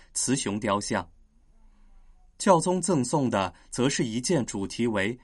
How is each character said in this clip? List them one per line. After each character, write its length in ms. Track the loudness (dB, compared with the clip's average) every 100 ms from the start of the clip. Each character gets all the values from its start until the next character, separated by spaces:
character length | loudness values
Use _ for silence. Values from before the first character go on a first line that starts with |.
| -12 -6
雌 200 | -2 -2
雄 240 | -2 -2
雕 220 | 0 -2
像。 260 | 0 -4 -4 -16 -20 _ _ _ -20 _ -20 -20 -20 -20 -20 -2
教 200 | 4 4
宗 220 | 4 -2
赠 240 | 0 0 2
送 240 | 0 0
的 240 | 0 -2 -4 -12
则 180 | -2 0
是 160 | 0
一 160 | -2 -2
件 240 | 0 -2
主 220 | -2 -6 -6
题 220 | -2 -2
为 280 | 0 -2 -4